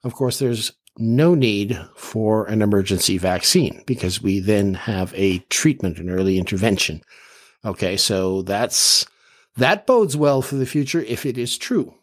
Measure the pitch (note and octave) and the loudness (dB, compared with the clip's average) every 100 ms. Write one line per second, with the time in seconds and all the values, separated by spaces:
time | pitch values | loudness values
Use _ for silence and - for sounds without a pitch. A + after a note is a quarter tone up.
0 | B2 - C3 - C3 A#2 A2 _ _ - | -8 -4 -4 0 -2 -2 -6 _ _ -6
1 | A2+ A#2+ D#3+ E3+ B2 G2+ G2+ G#2+ E2+ - | 0 2 4 4 4 2 -2 -4 -8 -18
2 | - A2+ G#2+ A2 G#2+ G#2+ G#2 G2+ F#2+ F#2+ | -8 -2 0 0 0 0 2 2 2 0
3 | - F#2 F#2 F2+ - F#3 B2 - - B2 | 0 0 0 0 2 2 2 -4 -6 -4
4 | F2+ F2+ G2 G2 F#2+ G#2+ G2 F#2 - G2 | -2 -2 -2 0 2 2 2 -2 -4 -4
5 | F#2 F#2+ G2 F#2 - - D#3 C#3+ F#2+ E2 | -4 0 0 0 -4 0 0 0 -4 -4
6 | F2 F#2 F#2+ F#2+ F2+ G2 A2 G2 - D#2+ | -4 0 2 0 0 0 0 0 -2 -6
7 | _ - - - - _ A2 F#2 F#2+ G2 | _ -20 -20 -20 -20 _ -10 -4 -4 -2
8 | - G2 F#2+ F#2+ F#2 G2+ A#2+ - - - | 0 0 0 -2 -2 -2 -2 0 2 2
9 | - _ _ _ _ - B2+ G3+ - B3 | 0 _ _ _ _ 0 2 2 2 2
10 | G3 C#3+ D3 C3+ C3 C#3 B2+ D3+ C#3 E3+ | 2 2 2 2 0 -4 -2 -2 0 -2
11 | A2+ A#2 C#3+ A#2+ A#2+ - - A#3+ - _ | -2 -4 -4 -4 -6 -6 -2 -2 -2 _